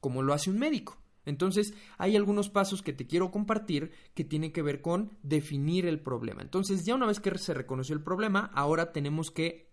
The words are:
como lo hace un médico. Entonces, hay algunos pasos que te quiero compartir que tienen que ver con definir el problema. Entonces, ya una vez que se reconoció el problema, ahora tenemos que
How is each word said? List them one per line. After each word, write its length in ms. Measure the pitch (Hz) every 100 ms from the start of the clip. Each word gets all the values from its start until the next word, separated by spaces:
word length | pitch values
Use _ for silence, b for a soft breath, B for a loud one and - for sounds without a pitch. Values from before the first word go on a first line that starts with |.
como 220 | 139 127
lo 100 | 135
hace 180 | 147 147
un 80 | 202
médico. 420 | 294 285 - - - _ -
Entonces, 480 | 143 185 190 208 B B B
hay 180 | 190 214
algunos 320 | 202 208 202
pasos 340 | 202 196 190
que 120 | -
te 120 | 135 127
quiero 260 | 170 185
compartir 600 | 208 208 214 202 151 160 B B
que 100 | -
tienen 300 | 139 156 160
que 80 | 160
ver 200 | 147 139
con 360 | 165 175 208 -
definir 640 | 143 151 151 143 143 180 175
el 140 | 151
problema. 420 | 147 120 117 -
Entonces, 440 | - 185 196 190 170
ya 100 | 254
una 100 | 240
vez 140 | 202
que 180 | 202 180
se 160 | -
reconoció 420 | 139 123 131 131 151
el 60 |
problema, 480 | 151 185 220 196 202
ahora 400 | - 143 160 165
tenemos 360 | 156 143 151 160
que 400 | - 165 165 -